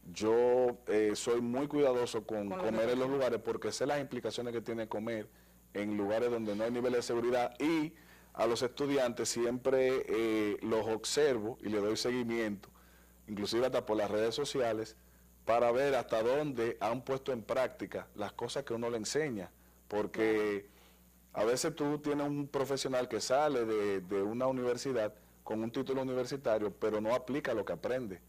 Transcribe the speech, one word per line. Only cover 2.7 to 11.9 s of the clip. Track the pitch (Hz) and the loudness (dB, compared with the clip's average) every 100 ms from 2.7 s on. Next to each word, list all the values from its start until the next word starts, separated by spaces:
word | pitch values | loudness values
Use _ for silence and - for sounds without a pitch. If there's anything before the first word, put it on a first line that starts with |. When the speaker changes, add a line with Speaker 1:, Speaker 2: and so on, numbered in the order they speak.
| 110 113 | 0 0
Speaker 2:
que | |
Speaker 1:
en | 127 | 2
los | 131 | 0
Speaker 2:
comes. | 139 | 2
Speaker 1:
lugares | 123 117 | 0 0
porque | 117 110 107 | -2 -4 -4
sé | - 131 | -2 -2
las | 147 | -2
implicaciones | 135 123 113 107 120 | -4 -6 -6 -6 -4
que | 117 | -6
tiene | 107 117 110 | -6 -6 -4
comer | 107 113 113 104 - - - - | -4 -4 -6 -8 -16 -20 -20 -12
en | 98 104 104 | -6 -2 0
lugares | 101 110 120 | 0 2 2
donde | 117 107 104 | 0 -2 -2
no | 113 | -2
hay | |
nivel | 120 123 | 0 0
de | 123 | 0
seguridad, | 117 120 123 123 120 - | 0 0 2 0 0 -2
y | 147 165 156 - - - - | 0 2 0 -6 -20 -20 -18
a | - 113 | 0 0
los | 113 | 2
estudiantes | 123 - 143 139 123 117 113 | -2 -2 0 2 2 0 -2
siempre, | 120 120 123 131 131 131 127 - | 0 0 0 2 4 4 2 0
eh, | 104 113 110 107 101 | 0 2 2 0 0
los | 110 110 110 | 0 0 0
observo | 110 - - 147 120 104 127 | -2 0 2 4 4 -2 -6
y | 104 | -2
le | 107 | 0
doy | 101 | 0